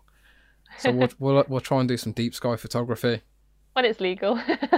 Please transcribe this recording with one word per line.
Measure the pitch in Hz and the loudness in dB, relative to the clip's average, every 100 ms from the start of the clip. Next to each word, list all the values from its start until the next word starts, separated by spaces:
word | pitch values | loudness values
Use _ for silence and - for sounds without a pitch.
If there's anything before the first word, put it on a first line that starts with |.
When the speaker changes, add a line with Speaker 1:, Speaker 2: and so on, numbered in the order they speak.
| _ _ _ _ _ _ _ - | _ _ _ _ _ _ _ -4
Speaker 1:
So | 254 | 0
we'll, | - 247 | 2 0
Speaker 2:
<laughs> | - | 0
Speaker 1:
we'll, | 135 139 139 | 2 4 4
we'll | 131 | -2
try | - 135 | 0 0
and | 127 | 2
do | 120 | 0
some | - | -4
deep | - 117 - | -4 -4 -2
sky | 123 117 | -2 -2
photography. | - 123 120 110 120 110 - _ _ _ _ | -4 -4 -4 -2 0 -2 -6 _ _ _ _
Speaker 2:
When | 254 240 | 0 0
it's | 226 | 0
legal. | 185 185 196 233 - | -4 -2 -2 0 -2
<laughs> | 320 277 | -4 0